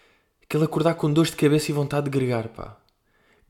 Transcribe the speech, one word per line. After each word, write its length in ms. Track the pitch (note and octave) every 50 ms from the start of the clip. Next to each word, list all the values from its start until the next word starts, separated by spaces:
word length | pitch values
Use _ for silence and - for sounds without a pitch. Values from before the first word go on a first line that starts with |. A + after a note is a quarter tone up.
| _ _ _ _ _ _ _ _ _
aquele 220 | - - D3+ D#3+
acordar 280 | D#3 - E3 D3+ E3 D#3+
com 180 | E3 - D#3
dores 200 | D3 D#3+ D#3+ D3+
de 60 | -
cabeça 340 | - D#3 C#3+ D3 D3+ D3+ -
e 20 | D3
vontade 300 | D3 C#3+ B2+ C#3+ C#3+ C#3+
de 80 | C#3+
gregar, 360 | C#3 C3+ C3 B2 B2 A2+ A2 A2
pá. 260 | - - - - G#2 _ _ _ _ _ _ _ _ _ _ _ _ _ _